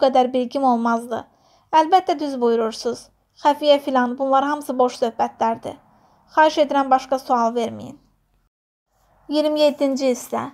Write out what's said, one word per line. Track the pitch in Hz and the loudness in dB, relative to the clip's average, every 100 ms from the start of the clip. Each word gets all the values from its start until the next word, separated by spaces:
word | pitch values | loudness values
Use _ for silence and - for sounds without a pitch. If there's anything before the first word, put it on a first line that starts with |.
| 269 | 2
qədər | 262 254 | 4 2
bilgim | 254 247 285 | 0 -2 0
olmazdı. | 269 240 233 233 240 240 - _ _ _ _ | 0 2 0 -2 -4 -10 -10 _ _ _ _
Əlbəttə | 320 320 370 359 311 | 0 4 2 2 -4
düz | 294 269 | -4 -2
buyurursuz. | 240 233 226 226 240 - - _ _ _ | 0 0 -2 -4 -8 -8 -14 _ _ _
Xəfiyyə | 302 285 302 285 | 0 0 4 2
filan, | 285 262 247 254 | 2 -2 -2 -4
bunlar | 269 269 | 0 0
hamısı | 277 294 285 254 | 0 -4 -6 -2
boş | 247 254 | -2 0
söhbətlərdir. | 233 - 240 - 226 226 - - _ _ _ _ _ | -6 -2 -6 -2 -4 -4 -10 -16 _ _ _ _ _
Xahiş | - 311 311 | 2 4 4
edirəm, | 277 285 269 | 0 0 2
başqa | 262 262 262 | 0 0 -6
sual | - 247 233 | -2 0 0
verməyin. | 240 233 220 - 294 _ _ _ _ _ _ _ _ _ _ _ _ - | -2 -6 -8 -16 -20 _ _ _ _ _ _ _ _ _ _ _ _ -4
İyirmi | 302 302 302 | -2 0 2
yeddinci | 294 285 277 269 269 | 2 2 -2 0 -2
hissə. | 247 - 226 254 | -2 -6 -8 -8